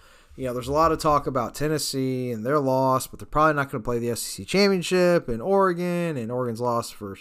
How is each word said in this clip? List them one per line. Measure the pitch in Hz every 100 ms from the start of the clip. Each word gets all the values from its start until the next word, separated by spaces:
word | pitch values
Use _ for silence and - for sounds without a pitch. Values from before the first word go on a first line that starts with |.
| - - _ -
You | 127
know, |
there's | 123 123
a |
lot | 147 165
of | 156
talk | 160 143 151
about | 131 110
Tennessee | - 147 151 139 135 131 127 123
and | 113 117
their | 151
loss, | 135 131 131 131 -
but | -
they're | -
probably | 151 156 147
not | 135
gonna | 131
play | 117 120
the | 120
S | 117
E | -
C | - 98
championship, | 185 202 190 - 185 180 170 165
and | 113
Oregon, | 120 196 190 170 175 175 170 143
and | 110
Oregon's | 123 123 110
loss | 123 117 -
for | - 101 95